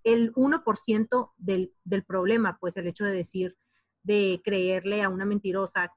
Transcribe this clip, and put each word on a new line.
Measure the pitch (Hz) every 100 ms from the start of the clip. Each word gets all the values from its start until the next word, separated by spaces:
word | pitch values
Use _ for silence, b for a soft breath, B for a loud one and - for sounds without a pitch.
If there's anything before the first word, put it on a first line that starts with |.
el | 226 233 226 240
uno | 269 330
por | 233 208
ciento | - 214 220 254 - _
del, | 180 185 185 _
del | 175 190
problema, | - 185 185 233 202 185
pues | 180 190
el | 175
hecho | -
de | 208
decir, | 185 170 190 185 - _ _ _ _
de | 180 208 196 180
creerle | 208 196 185 185 190 208
a | 196
una | 185 202
mentirosa | 208 202 190 190 190 175